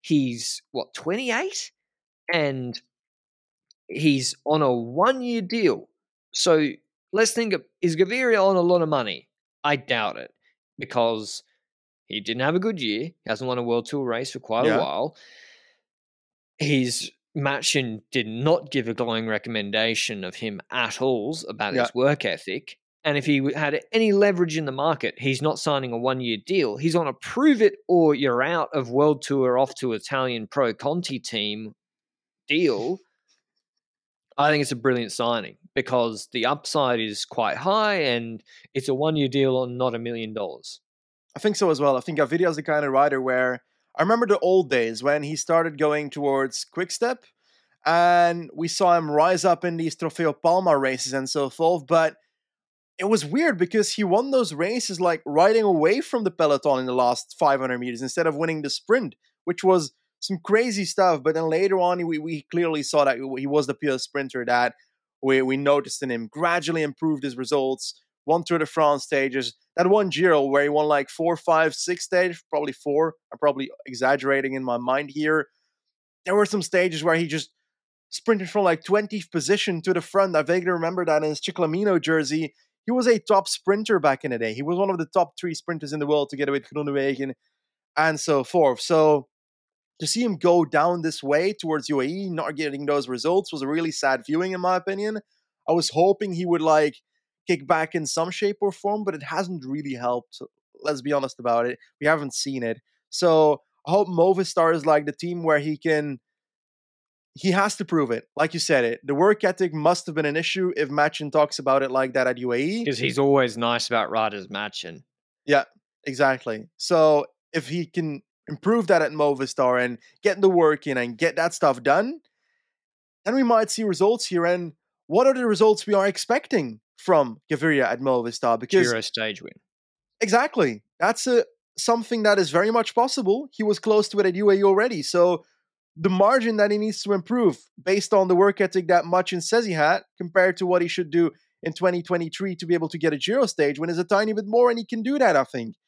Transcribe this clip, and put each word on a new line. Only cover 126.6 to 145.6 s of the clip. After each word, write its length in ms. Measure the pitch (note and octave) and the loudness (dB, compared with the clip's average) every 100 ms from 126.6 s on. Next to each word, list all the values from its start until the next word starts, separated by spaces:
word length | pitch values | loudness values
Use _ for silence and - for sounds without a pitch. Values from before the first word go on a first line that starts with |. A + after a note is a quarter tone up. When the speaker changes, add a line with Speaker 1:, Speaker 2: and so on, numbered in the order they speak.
| C3 A2 _ _ | -2 -10 _ _
Speaker 2:
from 420 | - E3 B2+ A2+ _ | 2 4 2 -4 _
Gaviria 360 | D3 D#3+ C#3+ A#2+ | -2 2 2 0
at 160 | B2 | 0
Movistar? 580 | C3+ B2+ A#2 A#2 A#2+ A2+ | 0 0 -2 -2 0 0
Because 280 | A#2 F#3+ B2 | 2 2 4
Speaker 1:
Giro 140 | A2+ | 0
stage 400 | - - A2 G2 | -4 -6 -6 -8
win. 120 | - - _ _ _ _ _ _ | -14 -20 _ _ _ _ _ _
Speaker 2:
Exactly. 640 | G3+ A#3 D4 - D3 G#2+ _ _ | 2 2 2 0 0 -2 _ _
That's 280 | F#3 A3+ C4 | 0 0 2
a, 180 | A#3+ - _ _ - | 2 2 _ _ -6
something 460 | - A#3 A3 A#3 | 0 0 0 2
that 160 | G#3+ G3+ | 4 4
is 100 | E3 | 4
very 220 | D#3+ G#3+ | 2 2
much 240 | A#3 A3 - | 2 0 0
possible. 540 | C4 - G3 A3+ C#4+ | 0 0 0 0 -2
He 100 | - | -4
was 160 | G#3+ G#3 | -2 0
close 300 | A3 G#3+ G#3 | 2 2 2
to 100 | G#3 | 2
it 60 | F#3+ | 2
at 100 | F3+ | 4
U 140 | G#3 | 4
A 60 | G3 | 6
E 80 | |
already. 400 | G3+ F#3+ A#3+ G3 | 6 4 2 -2
So 420 | C3+ F3+ F3 E3+ _ _ _ _ _ - | -2 4 4 2 _ _ _ _ _ -2
the 80 | F#3 | 0
margin 460 | F#3 G3+ C4 A3+ G#3+ | 4 4 4 2 2
that 140 | G#3 | 2
he 60 | G#3 | 2
needs 260 | G#3+ G#3 | -2 -4
to 80 | G3+ | -2
improve 460 | G3 - B3 G#3 B2+ _ - | -2 0 2 2 0 _ -8
based 300 | F#3 G3 - | -2 -2 2
on 160 | G3+ F#3+ | 2 4
the 60 | F3+ | 6
work 260 | G3+ G3 | 4 4
ethic 260 | F#3+ F#3+ E3+ | -2 0 2
that 180 | F3 E3+ | 2 4
Machin 360 | F3+ F3+ F3+ | 0 0 -4
says 240 | - A#3 A3 | 0 0 0
he 80 | |
had 300 | E3 D3+ F#3 _ _ | 2 2 2 _ _
compared 380 | F3+ F#3+ F#3 F3 | -2 2 2 2
to 80 | F#3 | 0
what 160 | F3+ | 2
he 60 | F3 | 0
should 240 | F3+ E3 | -4 0
do 200 | E3 E3 - _ _ | 2 2 0 _ _
in 120 | E3 | -10
twenty 280 | D#3 F3+ F3 | 0 0 0
twenty-three 540 | E3+ F3+ E3 - G3 E3 | -2 -4 -4 -6 -8 -8
to 100 | E3+ | -2
be 80 | |
able 140 | F3 D#3+ | -2 -2
to 100 | E3 | -2
get 140 | D#3+ | -2
a 60 | D3+ | 0
Giro 280 | F3+ B3 A3+ | -2 0 0
stage 320 | - C#3+ C#3+ | 0 0 0
win 100 | E3 | -4
is 80 | E3+ | -4
a 80 | F3 | 0
tiny 260 | G3+ A3 | 0 2
bit 140 | G#3+ G3+ | -4 0
more, 220 | A#3 B3 | 4 4
and 100 | A#3 | 2
he 60 | A3 | -6
can 180 | A#3 | -6
do 160 | A3+ C#4+ | -4 2
that, 160 | A#3 D3 | 4 4
I 80 | |
think. 320 | C3 B2+ | 0 -6